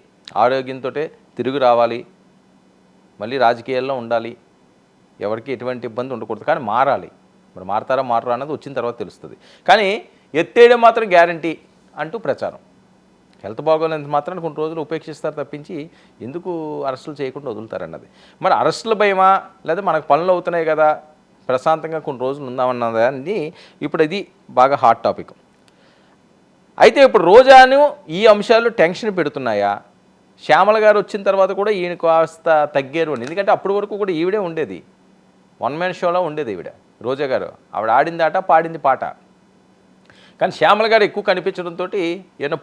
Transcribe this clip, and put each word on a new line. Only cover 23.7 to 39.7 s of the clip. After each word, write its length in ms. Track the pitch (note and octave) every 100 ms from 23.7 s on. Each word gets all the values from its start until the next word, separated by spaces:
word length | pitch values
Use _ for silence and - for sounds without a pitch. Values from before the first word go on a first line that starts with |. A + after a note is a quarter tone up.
| _ D3
ఇప్పుడు 160 | E3 D#3
ఇది 120 | G3 - _ - B2
బాగా 160 | C3 C#3
హాట్ 180 | B2 A#2 A2
టాపిక్. 280 | F#2+ F2 - _ _ _ _ _ _ _ _ _ _ _ _ _ -
అయితే 160 | F#3+ A#3+ C4+
ఇప్పుడు 160 | G3+ E3+
రోజాను 480 | G#3+ C4 C4 B3+ C4+ D4 - - E3
ఈ 40 | A3
అంశాలు 360 | G#3 G3 A3+ A#3 -
టెన్షన్ 300 | E3 F3+ A3 F#3
పెడుతున్నాయా? 540 | D3 C#3+ B2+ G#2 G2+ G2+ - _ _ _ _ _
శ్యామల 340 | - D3+ G3 A3 G#3+
గారు 120 | G#3
వచ్చిన 180 | G3 G#3 G3
తర్వాత 220 | G3 F#3+ F#3+
కూడా 120 | G#3 G#3
ఈయన 160 | F3 F3
కాస్త 440 | E3 E3 D#3+ - E3+ D#3 D3 C#3+
తగ్గారు 360 | C3+ D3+ D#3+ C3
అని, 80 | B2
ఎందుకంటే 240 | E3+ G3 F#3
అప్పటి 180 | G3 G3+
వరకు 180 | G3+ G3+
కూడా 100 | G3+ D#3+
ఈవిడే 200 | F3 G#3 F3+
ఉండేది, 320 | D#3+ B2+ F2+ - _ _ _ _ _ _ _
వన్ 120 | A2+ D3+
మ్యాన్ 160 | F3+ F3
షోలో 220 | F3+ F3 F3
ఉండేది 220 | D3+ C3 F#2
ఈవిడ 140 | C#2+ - _ _ A2
రోజా 180 | C3 C#3+
గారు. 160 | A#2+ F2 - _ -
ఆవిడ 140 | A2 A#2+
ఆడింది 260 | D#3+ E3 D#3+
ఆట, 100 | F3+ F#3
పాడింది 280 | E3 E3 D#3+ C#3+
పాట. 160 | B2+ D#2+ - _ _ _ _ _